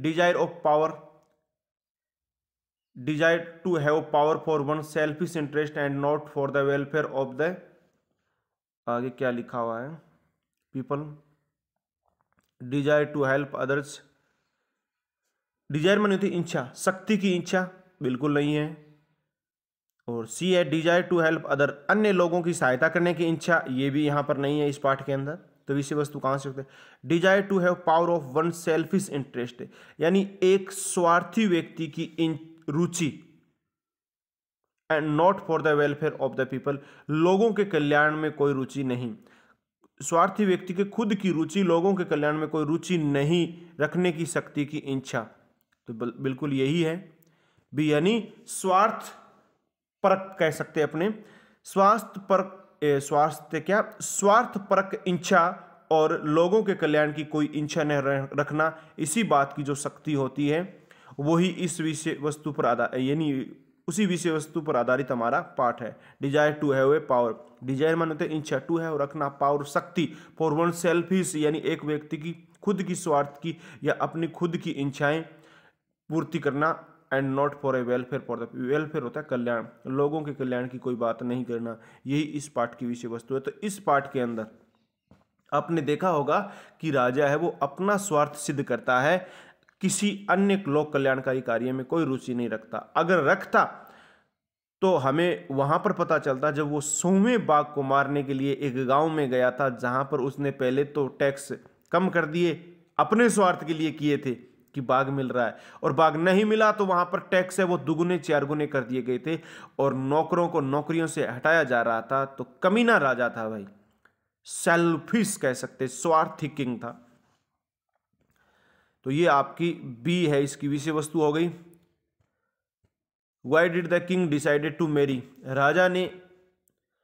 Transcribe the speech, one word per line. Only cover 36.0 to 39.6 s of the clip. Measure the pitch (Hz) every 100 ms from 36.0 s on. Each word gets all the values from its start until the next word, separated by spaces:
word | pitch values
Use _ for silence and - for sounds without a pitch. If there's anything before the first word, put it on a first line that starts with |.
| 156 -
of | 135 123
the | 127
people, | 131 143 139 - - -
लोगों | 156 170 190 226
के | 202 202
कल्याण | 160 147 147 151 156
में | 156
कोई | 151 143
रुचि | 135 127 135
नहीं। | 131 123 123 107 - _ _ _